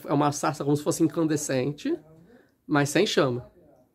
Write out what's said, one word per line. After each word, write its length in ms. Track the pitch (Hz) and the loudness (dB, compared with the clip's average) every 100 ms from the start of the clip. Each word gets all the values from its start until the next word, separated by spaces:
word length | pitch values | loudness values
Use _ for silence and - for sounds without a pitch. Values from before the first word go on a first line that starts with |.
é 80 | - | 0
uma 180 | 143 147 | 2 2
sarça 300 | 143 160 147 | 2 -2 -2
como 140 | 143 147 | 0 0
se 60 | |
fosse 200 | 156 156 | 0 0
incandescente, 960 | 160 - 160 151 147 135 135 147 269 339 - - - - _ _ - | 0 2 0 0 -2 -2 -2 -4 -4 -4 -8 -20 -20 -20 _ _ -2
mas 240 | 147 143 | 0 2
sem 160 | 165 208 | 2 2
chama. 440 | - 143 120 - _ - _ _ | 2 0 -2 -10 _ -20 _ _